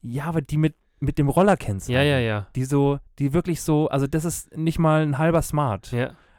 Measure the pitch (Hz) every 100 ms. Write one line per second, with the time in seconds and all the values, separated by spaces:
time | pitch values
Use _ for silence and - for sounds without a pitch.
0 | 117 131 156 160 135 151 156 - _ -
1 | 139 - 143 160 202 180 - 98 - 123
2 | 143 135 117 104 98 127 131 143 139 139
3 | - - 139 170 175 156 - 151 156 139
4 | 139 160 165 - - - 165 160 160 156
5 | 151 135 160 165 - 147 139 95 - 120
6 | 127 - _